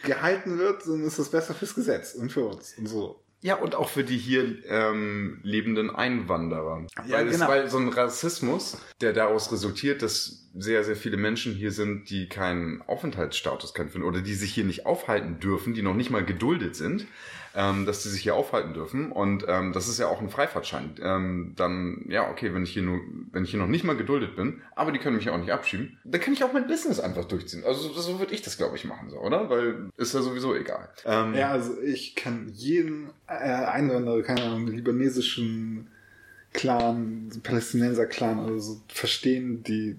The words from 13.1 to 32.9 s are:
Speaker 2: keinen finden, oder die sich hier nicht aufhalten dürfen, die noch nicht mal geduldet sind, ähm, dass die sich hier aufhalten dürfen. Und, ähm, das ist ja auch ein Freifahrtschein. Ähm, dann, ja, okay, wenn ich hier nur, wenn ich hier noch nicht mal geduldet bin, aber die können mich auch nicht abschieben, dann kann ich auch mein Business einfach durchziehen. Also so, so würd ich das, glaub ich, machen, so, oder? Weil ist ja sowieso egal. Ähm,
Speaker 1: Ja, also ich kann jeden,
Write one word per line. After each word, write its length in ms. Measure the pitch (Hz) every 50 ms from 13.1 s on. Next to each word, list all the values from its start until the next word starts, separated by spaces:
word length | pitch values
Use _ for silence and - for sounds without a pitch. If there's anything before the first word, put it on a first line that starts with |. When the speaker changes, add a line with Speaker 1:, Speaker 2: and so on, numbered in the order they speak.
| - 95 82 - - - - - 65 - - - -
Speaker 2:
keinen 160 | - 76 73
finden, 180 | - 92 85
oder 140 | 90 87 92
die 120 | 95 101 104
sich 200 | 95 104 101 -
hier 120 | 117 101
nicht 200 | 95 85 - -
aufhalten 540 | - 165 - - - 107 101 - 85 85 76
dürfen, 340 | 87 98 95 90 95 120 117
die 80 | 113
noch 120 | 101 98 92
nicht 160 | 113 123 123
mal 160 | 127 104 87
geduldet 500 | 98 95 85 113 135 175 175 127 87 -
sind, 300 | - 78 101 165 220 214 - - - - - - - - - -
ähm, 300 | 98 98 98 98 98 98
dass 180 | 104 101 - -
die 60 | 104
sich 120 | 98 95
hier 140 | - 101 85
aufhalten 380 | - - - - 113 - 80 80
dürfen. 380 | 82 78 80 - 131 156 -
Und, 340 | - - 101 98 101 95 -
ähm, 260 | 87 90 92 92 95 87
das 140 | 92 90
ist 120 | 120 113 -
ja 80 | 117
auch 140 | 78 85 -
ein 80 | 107 95
Freifahrtschein. 680 | - 135 147 - - 82 73 - 80 65 67 78 78 -
Ähm, 520 | - 90 95 95 95 92 90 90 87 87 -
dann, 500 | - 92 87 90 92 90 87 - - - -
ja, 200 | 90 110 - -
okay, 240 | - - 123 101 87
wenn 100 | 95 90
ich 80 | 85
hier 100 | - 107
nur, 180 | 92 90 90 90 - - 78 - - -
wenn 120 | - 92 92
ich 80 | -
hier 80 | 104 104
noch 80 | 92
nicht 160 | 90 135 170 170
mal 120 | 170 147
geduldet 400 | 113 98 - 139 139 113 - -
bin, 260 | 92 98 135 156 - - - -
aber 160 | - 156 156
die 80 | 143 127
können 160 | - 151 120
mich 120 | 107 101 117
auch 80 | 82
nicht 140 | 87 87 95
abschieben, 480 | - - - - - 95 135 - - - -
dann 160 | - - 175
kann 140 | - 269 277
ich 100 | 262 277
auch 80 | 254
mein 160 | 262 277 247
Business 320 | - 330 320 - 311 214 -
einfach 260 | - 92 90 87 85
durchziehen. 380 | - 95 87 - - 85 85 -
Also 260 | - 131 143 156 156
so, 120 | 143 170
so 180 | 170 175 185 185
würd 120 | 196 196
ich 100 | - 214
das, 160 | - - -
glaub 160 | - - - -
ich, 100 | - -
machen, 240 | 62 52 - - -
so, 60 | 71 71
oder? 300 | - 101 143 185 214 110
Weil 380 | 123 120 120 117 113 - 101 95 -
ist 160 | - 123 117 -
ja 60 | 135
sowieso 340 | 123 127 127 127 123 131 101
egal. 340 | - - - - - - - - - -
Ähm, 300 | - 107 113 113 110 113
Speaker 1:
Ja, 160 | 135 135 139
also 280 | 139 127 117 120 117 -
ich 360 | 123 143 131 - - - -
kann 340 | - - 127 117 113 110 110 101
jeden, 580 | 107 120 139 165 175 165 156